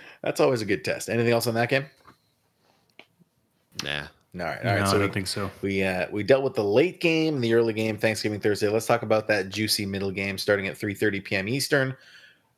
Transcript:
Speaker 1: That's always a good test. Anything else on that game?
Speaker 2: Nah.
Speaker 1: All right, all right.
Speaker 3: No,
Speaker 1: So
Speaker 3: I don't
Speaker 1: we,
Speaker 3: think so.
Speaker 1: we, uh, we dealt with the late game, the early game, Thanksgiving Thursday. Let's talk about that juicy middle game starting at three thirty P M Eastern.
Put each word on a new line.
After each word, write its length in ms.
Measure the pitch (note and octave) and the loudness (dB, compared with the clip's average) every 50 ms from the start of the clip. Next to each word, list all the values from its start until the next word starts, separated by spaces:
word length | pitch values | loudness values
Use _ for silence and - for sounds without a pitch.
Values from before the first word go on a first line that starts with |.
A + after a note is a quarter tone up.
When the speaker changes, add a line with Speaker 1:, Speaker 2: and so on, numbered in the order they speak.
| - - - _ | -20 -20 -16 _
Speaker 1:
That's 180 | - - - - | -6 -6 2 2
always 200 | D3+ C#3+ C3 A2+ | 4 4 4 2
a 40 | G#2+ | 0
good 180 | F#2+ B2 B2+ - | -2 -2 -2 -2
test. 240 | G#2+ - - - F#2 | -4 -4 -4 -4 -2
Anything 240 | A2 A#2 A#2 A#2 | 0 0 2 2
else 140 | A#2 A#2 A#2 | 2 2 2
on 80 | B2 A2+ | 0 0
that 140 | A#2 A#2+ B2 | 0 0 2
game? 180 | C#3 C3+ C#3+ - _ _ _ - - _ _ _ _ _ _ _ _ _ _ _ _ _ _ _ _ - - _ _ _ _ _ _ _ _ _ _ _ _ _ _ - | 0 -2 -2 -4 _ _ _ -20 -20 _ _ _ _ _ _ _ _ _ _ _ _ _ _ _ _ -20 -20 _ _ _ _ _ _ _ _ _ _ _ _ _ _ -10
Speaker 2:
Nah. 240 | - C#2+ D2 D2 D2 - _ _ _ _ - | -6 -6 -6 -6 -8 -10 _ _ _ _ -10
Speaker 1:
All 40 | F2+ | -8
right, 180 | F2 D#2+ C#2 - - | -6 -6 -6 -4 -2
all 80 | F#2+ | 0
right. 80 | G2+ G2+ | 0 2
Speaker 3:
No, 40 | G2+ | 2
Speaker 1:
So 100 | G2 G2 | 2 2
Speaker 3:
I 20 | G2+ | 2
don't 100 | G2+ F#2+ | 2 0
Speaker 1:
we, 40 | - | -2
Speaker 3:
think 120 | G#2 F#2+ - | -4 -4 -4
so. 220 | - G#2+ G2 F#2 - - | -6 -6 -6 -6 -8 -6
Speaker 1:
we, 220 | - G2+ G2 G2 F#2+ | -4 -2 0 0 0
uh, 220 | F#2+ F2+ F2+ E2+ - | 0 0 -2 -4 -4
we 120 | - G#2 G#2 | -4 -6 4
dealt 180 | G#2+ C3+ C3+ | 4 4 4
with 120 | C#3 C3 B2+ | 4 0 0
the 100 | A2+ G#2 | 0 0
late 360 | G2+ G#2 B2+ E3 F#3 F3 - | 4 4 4 4 4 0 0
game, 400 | - E3 D#3+ D#3+ D#3+ D#3+ D3+ C3 | 0 2 2 2 2 2 0 0
the 140 | A#2+ A2+ A2+ | 2 4 4
early 180 | A#2 A#2 A2+ | 4 4 4
game, 240 | G#2+ A2 A2 A2 G#2 | 0 0 -2 -2 -2
Thanksgiving 440 | G2 - A2 G#2+ - - G#2+ G#2+ G2 | 0 0 0 0 0 -2 -4 -4 0
Thursday. 280 | - G#2+ G#2 - G#2+ G2+ | 0 0 0 2 0 0
Let's 180 | G#2+ A2+ - | 0 0 2
talk 160 | - A#2 A#2 | 2 0 0
about 260 | A#2 G#2+ A2 A2 G#2+ - | 2 0 0 0 2 0
that 200 | G#2+ G2+ F#2+ G2 | 0 0 0 -4
juicy 380 | F#2 G#2 G#2+ G#2 - - G#2 | -4 -4 -2 -2 -2 -2 -2
middle 240 | G2 G2 G2 G2 G2 | -4 -4 -4 -4 -4
game 280 | F#2 G2 G2 G2 G2 F#2+ | -4 -4 -6 -6 -6 -4
starting 280 | - G#2 G2+ G2 G2 | 0 2 2 2 2
at 100 | F#2+ - | -4 -6
three 180 | - A2 G#2 F#2+ | -6 -6 -6 -2
thirty 260 | - A2 G#2+ G2+ G2 | 0 0 0 0 -2
P 160 | - - G#2+ | -6 -4 -4
M 100 | F#2+ F#2+ G#2+ | -4 -2 -2
Eastern. 480 | C3 C#3 C3 - D3+ C#3 C3 C3 C3 - - - - - - - _ _ _ _ _ | -2 -4 -2 0 2 0 0 0 -4 -10 -16 -20 -20 -20 -20 -20 _ _ _ _ _